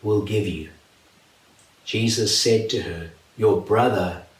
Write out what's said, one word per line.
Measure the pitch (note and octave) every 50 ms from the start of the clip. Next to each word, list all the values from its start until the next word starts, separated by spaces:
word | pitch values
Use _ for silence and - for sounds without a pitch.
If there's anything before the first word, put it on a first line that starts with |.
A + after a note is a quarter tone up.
| -
will | G#2+ G#2+ G#2
give | G2+ - A2 G#2+ G#2 F#2+
you." | E2+ D#2+ D#2 D#2+ - - _ _ _ _ _ _ _ _ _ _ _ _ _ _ _ _ _ _ _ _ _
Jesus | - - A2+ A2+ A2+ A2 A#2+ A2 G2+ - -
said | - A#2+ A2+ G#2+ G#2+ -
to | - A2
her, | - F2+ E2+ E2 E2 - - _ _ _ _ -
"Your | A2 G#2+ G2 F2+
brother | - - C#3 D3 D3 D#3 - - F#2 F2+ E2+ - - - _ _